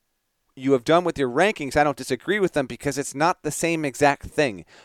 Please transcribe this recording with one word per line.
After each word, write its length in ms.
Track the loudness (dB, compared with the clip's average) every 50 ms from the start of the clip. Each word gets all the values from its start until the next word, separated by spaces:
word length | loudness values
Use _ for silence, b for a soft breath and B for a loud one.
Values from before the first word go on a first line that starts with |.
| _ _ _ _ _ _ _ _ _ _ _ -6
you 120 | 0 2 2
have 120 | 2 2
done 200 | 4 2 2 2
with 140 | 2 -2 -2
your 100 | -2 -2
rankings, 480 | 2 2 2 2 0 -2 -6 -2 2
I 80 | 2 2
don't 120 | 2 2
disagree 420 | -2 -4 -4 -4 -4 -2 -2 -2 0
with 140 | 0 0 0
them 140 | 0 -2
because 320 | -2 -4 -6 -6 -6 -4 -4
it's 160 | -6 -6 -2
not 280 | 0 0 0 0 _ -4
the 80 | -8
same 340 | -6 -2 -2 -2 -2 -2 -2
exact 420 | -4 -2 2 2 2 2 2 -4
thing. 380 | -10 -2 -2 -2 -2 -2 -6 -14 b b b b